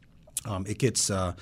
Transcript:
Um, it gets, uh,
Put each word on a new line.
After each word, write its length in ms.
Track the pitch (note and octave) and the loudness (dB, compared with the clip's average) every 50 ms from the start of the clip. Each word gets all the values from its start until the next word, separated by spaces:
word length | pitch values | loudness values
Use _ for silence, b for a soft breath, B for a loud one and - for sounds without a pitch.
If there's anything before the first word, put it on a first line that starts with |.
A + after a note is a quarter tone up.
| - - - - - - - - - | -20 -20 -20 -20 -18 -8 -8 -8 -6
Um, 200 | G#2+ G2+ F#2 G2 G2+ | -4 -4 -4 -2 -4
it 100 | G#2+ - | -2 2
gets, 320 | - A#2+ G#2 - - - | 2 2 4 4 2 2
uh, 220 | G#2 F#2+ F#2 F2+ E2+ B | 2 2 0 0 -2 B